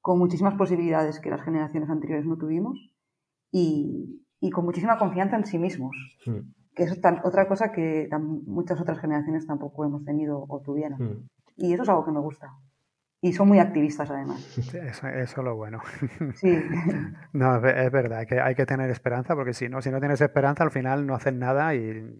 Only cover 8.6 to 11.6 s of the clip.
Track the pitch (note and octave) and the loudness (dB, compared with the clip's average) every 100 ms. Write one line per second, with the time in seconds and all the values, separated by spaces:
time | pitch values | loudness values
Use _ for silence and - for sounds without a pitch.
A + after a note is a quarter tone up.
8.6 | F3 E3 E3 D#3+ D#3+ D3 D3 D#3 D#3+ D3 | -2 -2 -2 -4 -2 -2 0 -4 -4 -6
9.6 | D3 C#3+ D3+ C#3+ C#3+ D3 D3+ C#3+ C#3 C#3+ | -8 -4 -4 -4 -4 -4 -2 -6 -6 -10
10.6 | C#3 C#3+ D3+ C3+ A#2+ G#2 - _ _ - | -6 -6 -6 -4 -6 -6 -14 _ _ -6